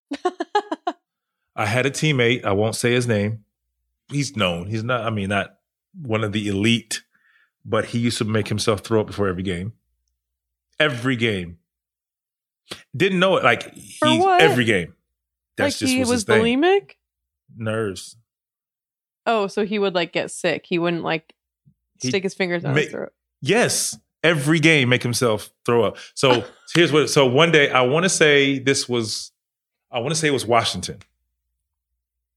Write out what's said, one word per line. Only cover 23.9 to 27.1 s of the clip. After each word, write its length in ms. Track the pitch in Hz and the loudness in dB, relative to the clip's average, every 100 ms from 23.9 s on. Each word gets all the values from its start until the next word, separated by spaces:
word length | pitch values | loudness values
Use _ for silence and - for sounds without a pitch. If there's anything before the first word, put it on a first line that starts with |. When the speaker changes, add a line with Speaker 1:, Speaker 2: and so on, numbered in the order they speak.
| - _ _ | -8 _ _
Speaker 2:
Every 360 | 156 170 139 165 | 0 2 2 4
game, 280 | 156 156 123 | 4 4 4
make 140 | 123 | 2
himself 460 | 123 113 123 107 - _ - | 0 0 0 0 -4 _ 0
throw 180 | 120 | 2
up. 140 | 117 - - - | 2 -2 -18 -2
So 300 | 135 123 110 - | 2 2 0 -16
Speaker 1:
<laughs> 140 | - | -4
Speaker 2:
here's 180 | - 170 | 2 4
what, 180 | 151 | 4
so 160 | 127 | 2